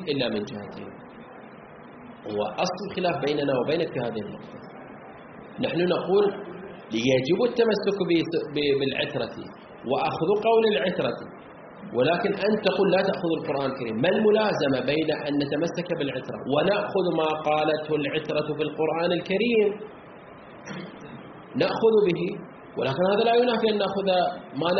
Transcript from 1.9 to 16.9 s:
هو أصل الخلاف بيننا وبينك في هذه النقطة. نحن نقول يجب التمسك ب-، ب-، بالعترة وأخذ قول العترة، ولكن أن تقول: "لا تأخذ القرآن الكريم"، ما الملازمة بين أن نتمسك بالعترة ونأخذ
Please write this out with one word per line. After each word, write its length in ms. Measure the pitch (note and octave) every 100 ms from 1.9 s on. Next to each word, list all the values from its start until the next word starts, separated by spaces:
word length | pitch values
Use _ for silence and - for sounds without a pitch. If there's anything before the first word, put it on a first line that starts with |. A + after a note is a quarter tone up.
| - - - -
هو 120 | G#2 G#2 -
أصل 160 | F3 - F#3+
الخلاف 260 | - F3+ C#3+ C#3
بيننا 260 | D3+ C#3+ C3
وبينك 300 | A#2+ E3 E3
في 80 | C#3 A#2+
هذه 140 | A2 G#2
النقطة. 320 | G2+ - - - - - - - - - - - -
نحن 180 | C3 D3 F3+
نقول 300 | D#3 C3+ G3 G3+ - - - - - - A2+ B2
يجب 280 | C3 C3 G3 A#3+
التمسك 500 | A#3 A3+ G3+ G3+ G3 F3
ب-، 160 | E3+ D#3 D#3+ -
ب-، 200 | D3 C#3+ C#3
بالعترة 560 | C3+ C3+ D3+ B2+ A2+ - - - - - A#2
وأخذ 380 | C3 D#3 - E3 G#3 A3
قول 160 | A3+ A3
العترة، 460 | G3+ F3+ - C3 - - - - - - - - A#2
ولكن 340 | C#3 E3+ G3 - G3+
أن 60 | G#3+ F#3+
تقول: 200 | F3+ F#3+
"لا 100 | F3+
تأخذ 280 | G3 E3+ F3 D3+
القرآن 320 | C#3+ C#3 C3+
الكريم"، 260 | - A#2 A2
ما 40 | D#3+
الملازمة 680 | A3 G#3+ G#3+ G#3+ D#3 C#3+ B2+ B2
بين 180 | D3+ D3+ D3 D3+
أن 60 | C#3+
نتمسك 460 | C#3+ D3 E3+ F3+ E3+ D#3
بالعترة 400 | C#3 B2+ - A2 A2+
ونأخذ 500 | C#3+ E3+ G3+ -